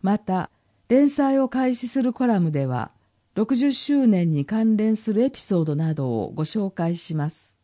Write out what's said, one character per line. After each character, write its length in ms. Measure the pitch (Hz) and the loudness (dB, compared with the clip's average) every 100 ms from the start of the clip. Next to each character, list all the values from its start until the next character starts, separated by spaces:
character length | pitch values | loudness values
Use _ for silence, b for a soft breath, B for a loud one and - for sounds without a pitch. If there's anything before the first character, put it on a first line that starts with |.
ま 180 | 185 208 | 0 -2
た、 320 | - 185 - _ _ _ _ | 0 -4 -4 _ _ _ _
連 220 | 247 285 | 4 4
載 300 | 285 277 269 | 4 2 2
を 100 | 262 | 0
開 240 | 262 254 | 0 0
始 140 | 247 240 | -2 -4
す 160 | 269 | -2
る 100 | 254 | -2
コ 140 | 240 247 | 0 0
ラ 120 | 214 | 2
ム 120 | 165 | 2
で 160 | 147 135 | 0 -2
は、 240 | 123 - _ _ _ _ | -2 -6 _ _ _ _
六 220 | - 220 254 | -4 -2 2
十 180 | 285 | 0
周 320 | 269 - 285 262 | -2 0 2 4
年 260 | 190 170 | 4 2
に 140 | 151 143 | 0 -2
関 320 | 220 226 214 | 0 2 2
連 180 | 214 220 | 2 0
す 180 | - | -2
る 100 | 208 | 0
エ 80 | 254 | 0
ピ 100 | 277 | -2
ソ 220 | - 185 | -2 0
ー 20 | 160 | 0
ド 100 | 147 | 0
な 200 | 160 151 | -2 -2
ど 140 | 135 113 | -2 -2
を 100 | 95 - | -4 -4
ご 80 | |
紹 280 | 156 220 196 | -4 -2 -4
介 240 | - 170 170 | -4 -4 -4
し 200 | - 160 | -4 -4
ま 160 | 151 | -4
す。 260 | - - _ | -6 -20 _